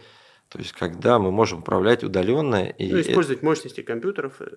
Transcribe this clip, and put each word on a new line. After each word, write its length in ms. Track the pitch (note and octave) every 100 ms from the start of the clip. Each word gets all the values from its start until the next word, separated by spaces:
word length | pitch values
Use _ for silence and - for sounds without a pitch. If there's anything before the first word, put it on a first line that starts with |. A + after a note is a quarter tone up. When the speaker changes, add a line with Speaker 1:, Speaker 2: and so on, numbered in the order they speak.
| - - _ _ _
Speaker 1:
то 100 | -
есть 140 | F2
когда 440 | - F2+ E2+ A#2 A#2+
мы 120 | F#2+
можем 280 | G2 G#2+ E2+
управлять 440 | - F#2+ G2+ A#2+
удаленно 600 | A2 F#2+ F#2 C#3 D3 G#2 F#2
и 260 | - G2
Speaker 2:
Ну, 60 | F3+
Speaker 1:
э 40 |
Speaker 2:
использовать 400 | D#3+ - D3+ B2+
мощности 380 | D3+ D3+ B2+ -
компьютеров, 520 | - A#2 F3+ G3 C#3 -
э. 40 | -